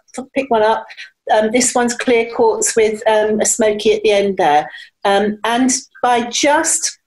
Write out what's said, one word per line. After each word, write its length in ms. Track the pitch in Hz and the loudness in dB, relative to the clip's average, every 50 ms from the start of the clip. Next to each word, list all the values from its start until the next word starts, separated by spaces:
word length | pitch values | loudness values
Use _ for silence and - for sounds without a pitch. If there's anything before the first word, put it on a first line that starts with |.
| _ _ - - | _ _ -16 -16
f-, 60 | 254 - - | -14 -8 -6
pick 160 | 277 262 - | -6 -2 0
one 140 | 233 220 214 | 0 2 2
up. 200 | 220 220 - - - - - - - _ _ - - 233 | 2 0 0 -4 -12 -18 -20 -20 -20 _ _ -4 0 0
Um, 200 | 214 214 220 220 | 0 2 2 0
this 200 | 247 240 - - | 0 0 0 0
one's 220 | 254 240 240 240 | 0 0 -2 -2
clear 340 | - - 262 240 226 233 233 - | -4 -2 0 2 2 0 -2 -2
quartz 400 | - 233 220 208 220 214 - - | 0 2 2 2 0 -2 -2 0
with, 260 | 226 214 214 214 214 - | 2 2 2 0 -2 0
um, 340 | 220 220 214 214 214 214 214 | 0 2 2 2 0 0 0
a 60 | - | 0
smoky 480 | - - - 220 214 208 208 - 220 208 | -2 0 0 0 0 0 0 0 0 0
at 80 | 208 208 | 2 2
the 80 | 214 | 0
end 280 | 208 202 202 202 190 - | 2 2 0 0 0 0
there. 300 | 180 151 147 151 151 - - - - - _ _ - | 2 2 2 2 0 -2 -10 -18 -20 -20 _ _ -2
Um, 340 | 202 196 202 208 214 208 - - | 0 0 2 0 0 -4 -4 -4
and 260 | 220 233 240 262 254 254 - - _ _ - - | -2 0 0 0 0 0 -2 -6 _ _ -4 0
by 260 | 247 247 240 233 233 | 0 0 0 -2 -2
just 720 | - - - 285 294 320 320 330 - - - - - _ _ | -4 -2 0 2 2 2 0 0 -2 -2 -4 -6 -8 _ _